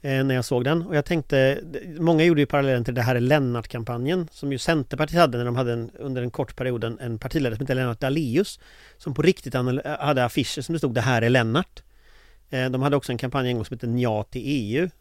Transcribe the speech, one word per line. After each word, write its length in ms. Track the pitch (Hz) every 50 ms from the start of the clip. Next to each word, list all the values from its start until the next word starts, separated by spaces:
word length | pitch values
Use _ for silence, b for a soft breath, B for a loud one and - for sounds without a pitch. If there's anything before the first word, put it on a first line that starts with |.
| -
eh, 220 | 143 135 135 135
när 100 | 135 131
jag 100 | 127 120
såg 200 | - 135 123 123
den. 180 | 135 156 170 165
Och 140 | - 175
jag 80 | 147 143
tänkte, 560 | - 175 165 147 - - 135 131 135 139 - -
d-, 180 | 156 170 170 - 180 156 156
många 260 | 165 165 170 156 160
gjorde 160 | 175 170 147
ju 60 | 147
parallellen 380 | 135 - 143 139 135 131 123 117
till 100 | 113 123
Det 80 | 123 117
här 120 | 123 131
är 60 | 123
Lennart-kampanjen, 1080 | 120 127 147 151 139 127 120 117 113 - - 123 117 117 120 117 123 139 175 185 170 156 -
som 200 | - - 143 139
ju 60 | 123
Centerpartiet 640 | - - 165 156 131 - - 131 151 151 160 175
hade 180 | 175 143 117 120
när 60 | 120
de 120 | 120 120
hade 160 | 120 131 120 117
en, 180 | 120 117 113
under 320 | - - - 139 131 127 123
en 80 | 123
kort 260 | - - 135 - -
period 280 | - 127 127 123 117 110
en, 140 | 113 117 -
en 200 | 123 120 117 110
partiledare 380 | - 127 - 160 143 123 113
som 80 | 107 139
heter 100 | 131 135
Lennart 260 | 127 127 123 117 -
Daléus, 600 | - 131 139 160 160 123 113 151 208 - - B B B B B B B B B
som 160 | - 160 135
på 80 | 143 151
riktigt 320 | 170 190 - - 135 -
anal-, 440 | 131 123 127 127 139 - 135 151 -
hade 240 | 143 143 147 131 123
affischer 380 | 120 - - 131 - - - 131
som 100 | - 165
det 60 | 160
stod 160 | - 135 113
"Det 60 | 120
här 220 | 113 131 127 117 113
är 80 | 120
Lennart". 520 | 127 131 117 113 110 151 185 _ _ - - b b b b b b b b b b b b _
Eh, 200 | - 131 127 127
de 120 | 127 131 131
hade 140 | 143 139
också 160 | 143 - - 127
en 60 | 117
kampanj 300 | - 127 - 139 127 123
en 60 | 123
gång 80 | 117 107
som 100 | - -
heter 140 | 117 - 120
Nja 360 | 117 123 123 120 110 107 110
till 180 | _ - 127 107
E 340 | 135 147 139 110 101 113 139
U. 120 | 175 185 - _